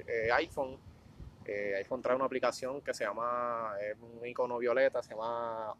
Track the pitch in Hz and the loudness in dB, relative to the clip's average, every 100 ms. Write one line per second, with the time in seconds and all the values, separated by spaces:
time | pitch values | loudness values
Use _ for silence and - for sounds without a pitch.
0 | - 117 110 123 160 - 131 135 - - | -2 0 4 4 2 -2 -4 -6 -16 -20
1 | - - - - - 101 101 98 101 127 | -20 -16 -16 -10 -4 -2 0 0 -2 -2
2 | 120 131 131 131 123 - 127 139 131 120 | 2 2 2 2 2 2 -4 -6 -4 -2
3 | 110 107 120 123 120 117 110 101 104 110 | -2 0 0 0 0 -2 -2 -4 -4 -6
4 | 117 117 120 123 123 120 120 123 135 127 | -10 -10 -6 0 0 2 4 6 4 4
5 | - 110 113 117 117 113 110 | -4 -4 -2 -2 -2 -4 -6